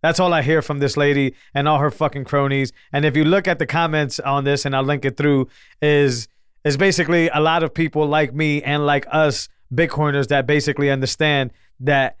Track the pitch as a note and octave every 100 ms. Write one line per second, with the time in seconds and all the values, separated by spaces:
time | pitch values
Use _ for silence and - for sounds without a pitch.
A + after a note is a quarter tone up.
0 | D#3+ E3 F#3 E3+ C3 D#3+ - C#3+ C#3 -
1 | C#3+ C#3+ C3+ - - C#3+ C#3+ D3+ D3 -
2 | D#3 C#3+ C3 C#3+ C#3 C#3 C3+ - _ C#3
3 | D#3 C#3+ D#3 F#3+ F#3 E3+ D#3 D#3+ E3+ D#3
4 | D3 - C#3 C#3 C#3 C#3 C#3+ C3+ C3+ D3
5 | C3+ A#2 D3 C#3 C3 _ - _ D3+ D3
6 | C#3+ A#2+ A2+ _ _ _ D3+ C#3 G3 F3+
7 | D#3+ E3+ E3 D3 D#3 E3 D#3+ - E3 D3+
8 | D3+ D3+ D3+ C3 D#3 D3 C#3 D3 C#3+ C#3+
9 | - D3+ D#3 C3+ - _ _ B2 E3 -
10 | D3+ C#3 C3+ C#3+ B2+ D3 C#3+ C#3 C#3+ C#3
11 | C3 - D#3 C#3+ C3 - _ _ C3 C#3+
12 | C3 -